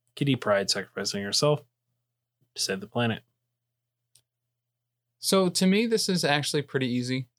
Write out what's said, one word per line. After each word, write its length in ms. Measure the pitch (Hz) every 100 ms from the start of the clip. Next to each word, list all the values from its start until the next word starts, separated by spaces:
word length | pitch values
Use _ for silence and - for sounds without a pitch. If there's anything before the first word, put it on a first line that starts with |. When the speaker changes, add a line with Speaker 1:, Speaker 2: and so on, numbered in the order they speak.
| _
Speaker 1:
Kitty 200 | - 143 127
Pryde 320 | - 101 101
sacrificing 520 | - 95 - 101 101
herself 400 | 101 - 147 147 - _ _ _ _ _ _ _ _
to 60 | -
save 180 | - 98
the 60 | 101
planet. 360 | 120 117 107 _ _ _ _ _ _ _ _ _ _ _ _ _ _ _ _ _ _ _ _
Speaker 2:
So 280 | - 196 185
to 180 | 180 185
me, 200 | 196 233
this 220 | 220 -
is 160 | 180
actually 380 | 156 143 139 151
pretty 260 | 139 143 131
easy. 380 | 123 123 131 123